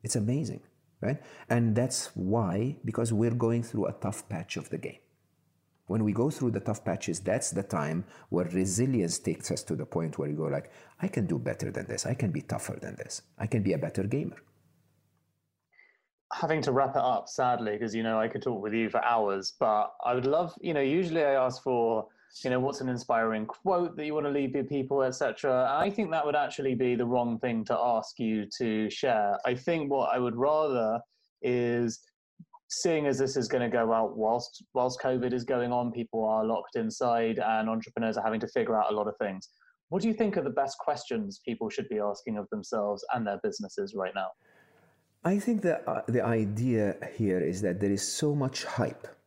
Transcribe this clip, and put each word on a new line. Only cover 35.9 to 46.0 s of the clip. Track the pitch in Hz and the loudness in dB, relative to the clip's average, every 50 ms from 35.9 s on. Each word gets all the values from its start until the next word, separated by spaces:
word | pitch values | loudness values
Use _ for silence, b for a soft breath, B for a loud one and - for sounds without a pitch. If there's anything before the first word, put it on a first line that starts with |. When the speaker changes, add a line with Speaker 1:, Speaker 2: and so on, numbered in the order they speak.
Speaker 2:
people | 113 117 117 - - 113 110 | -2 -6 -8 -4 -2 0 0
are | 110 110 110 110 | 2 2 2 2
locked | 110 113 101 - - - | 2 0 -2 -2 -4 -4
inside | 135 117 110 110 - 131 123 117 117 117 113 113 98 | -2 -2 -2 -2 0 2 2 4 4 2 2 0 0
and | - 110 113 110 110 110 | 0 2 2 2 2 0
entrepreneurs | 113 113 113 - _ - 113 110 104 - | 0 -2 -4 -6 _ -2 -2 0 0 0
are | 101 | 0
having | 110 110 110 | 0 0 0
to | 120 110 | -4 -2
figure | - 127 113 107 113 107 | 0 0 0 2 2 2
out | 107 - | 2 2
a | 107 107 | 2 0
lot | 104 107 | 0 -2
of | 101 - | -2 -2
things. | 113 101 95 92 - - b b b b b b b _ | -4 -4 -4 -6 -12 -16 b b b b b b b _
What | 160 190 | -4 0
do | 208 226 | 0 0
you | 220 214 | 2 2
think | 226 208 - | 0 2 2
are | 175 143 139 | 0 -2 0
the | 131 143 139 | 0 0 -2
best | 139 - - | -2 -2 -4
questions | - - 147 143 - - 123 113 104 98 98 - _ - | -4 -4 -4 -4 -4 -4 -4 -4 -4 -6 -8 -10 _ -8
people | 117 110 117 107 | -6 -4 -6 -6
should | - - 104 - 110 | -4 -6 -6 -4 -2
be | 107 | -2
asking | 104 104 101 - - - 110 104 | 0 -2 -2 -4 -6 -6 -6 -6
of | 101 - | -6 -6
themselves | - 107 92 - - 110 104 104 104 98 - - - | -8 -8 -6 -4 -2 -2 0 0 -2 -4 -4 -4 -4
and | 123 113 | -2 -2
their | 104 101 98 - | -2 -4 -2 -2
businesses | 107 95 - 107 95 - - 98 98 107 | -4 -4 -4 -10 -8 -6 -6 -6 -4 -4
right | 101 95 92 87 | -4 -4 -4 -4
now? | 101 95 90 - b b b b b b b b b b b b b b b _ _ _ | -4 -6 -6 -8 b b b b b b b b b b b b b b b _ _ _
Speaker 1:
I | 170 196 202 | 0 0 2
think | 196 - 233 208 | 2 0 0 2
that, | 185 175 160 - - - | 2 2 0 2 0 -4
uh, | - 127 | -4 -2